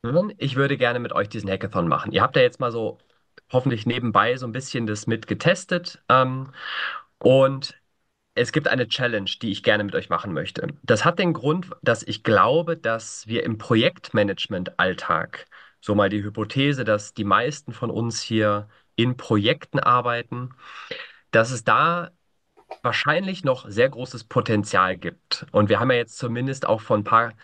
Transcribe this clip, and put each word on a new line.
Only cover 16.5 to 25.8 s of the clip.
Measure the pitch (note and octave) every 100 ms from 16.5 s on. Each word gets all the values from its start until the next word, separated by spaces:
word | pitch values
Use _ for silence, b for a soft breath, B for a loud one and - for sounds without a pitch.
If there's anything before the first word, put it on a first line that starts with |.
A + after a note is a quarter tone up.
| C3 C#3 C3+
dass | A2 G#2 -
die | -
meisten | G2+ G2 B2+ C#3+ -
von | A#2+ A#2
uns | G2 A#2 A2
hier | - A2 G#2+ G#2 G#2+ b b
in | - A#2+ B2
Projekten | - G#2+ G2+ D3 - -
arbeiten, | - B2 A#2+ A#2+ A#2 B2 B2 B B B B B B B B
dass | A2+ A#2
es | B2
da | - A2+ D#3 F3 E3+ _ _ _ _ _ _ -
wahrscheinlich | B2 A2 C#3+ D#3 F#3+ F3+
noch | C#3 B2+ -
sehr | G2+ C3+
großes | B2 E3+ A2+
Potenzial | - - A2 G#2+ G2+ F#2+ F#2 F#2
gibt. | F2 - _ - -
Und | G#2+ G#2
wir | G2+